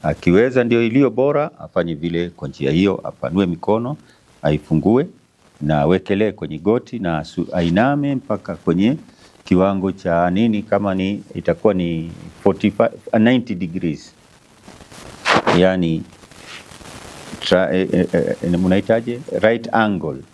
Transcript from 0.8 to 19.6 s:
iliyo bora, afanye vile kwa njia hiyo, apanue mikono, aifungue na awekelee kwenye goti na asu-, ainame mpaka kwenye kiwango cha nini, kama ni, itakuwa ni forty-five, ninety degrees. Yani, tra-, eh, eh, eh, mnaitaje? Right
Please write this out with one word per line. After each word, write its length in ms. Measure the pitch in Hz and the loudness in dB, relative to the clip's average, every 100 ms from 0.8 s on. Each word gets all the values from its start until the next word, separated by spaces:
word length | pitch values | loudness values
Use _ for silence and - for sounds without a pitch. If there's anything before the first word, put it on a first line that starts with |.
| 117 | 4
iliyo 240 | 123 135 | 4 2
bora, 420 | 110 135 147 151 - | 2 0 0 -4 -8
afanye 360 | - - 85 76 | -6 -2 -2 -4
vile 340 | 85 85 85 | -2 -2 -4
kwa 180 | - 71 | -6 -14
njia 240 | - 69 | -4 0
hiyo, 300 | 78 98 92 | 2 2 0
apanue 420 | - - 67 87 92 | -6 -8 -4 -2 -2
mikono, 520 | 85 - 110 123 151 _ _ _ _ | -2 0 0 -2 -8 _ _ _ _
aifungue 680 | 76 76 - 80 92 120 175 - _ _ _ _ | -2 -2 0 2 4 2 0 -8 _ _ _ _
na 180 | 73 76 | -2 2
awekelee 500 | 73 92 - 101 107 | 2 0 0 0 0
kwenye 260 | - 78 76 | -2 -10 -4
goti 400 | 90 120 - 120 | 0 0 -2 -8
na 180 | 92 80 | -4 -4
asu-, 300 | 73 - 87 90 | -6 -8 -4 -2
ainame 600 | 85 87 127 143 143 135 | 0 2 2 0 -2 -4
mpaka 400 | - 101 - 85 | -4 -6 -6 -6
kwenye 420 | - 87 104 156 - _ - _ - | -2 2 2 0 -8 _ -20 _ 0
kiwango 460 | 90 95 98 95 | 2 2 0 -4
cha 380 | 92 90 85 87 | -4 -2 0 2
nini, 340 | 92 117 104 | 2 0 0
kama 320 | - 101 101 95 | -2 -2 0 -2
ni, 280 | 95 104 - - | -2 -4 -8 -6
itakuwa 380 | - 85 107 | -4 0 2
ni 380 | 95 87 82 82 - - - | 2 -2 -2 -6 -12 -18 0
forty-five, 480 | 101 92 104 - 117 - - 113 | 0 2 -2 2 0 0 -2 2
ninety 360 | 110 127 123 92 | 4 2 -2 -6
degrees. 580 | 90 90 90 73 - _ _ _ _ _ - - - - - - - - - 87 | -6 -4 -4 -6 -12 _ _ _ _ _ -20 -20 -20 -20 -20 -10 0 0 2 4
Yani, 460 | 92 92 87 80 - - - - - - - - - - - - - - | 4 2 0 -2 -6 -20 -20 -20 -20 -20 -20 -20 -18 -18 -18 -18 -16 -12
tra-, 360 | - 90 92 92 | 0 2 2 0
eh, 120 | 92 87 90 | 0 0 0
eh, 220 | 87 - - | 0 0 -2
eh, 160 | 87 87 | -2 0
mnaitaje? 600 | 92 95 101 113 117 120 151 - | 2 2 2 0 0 -8 -6 0
Right 320 | 107 117 | 2 0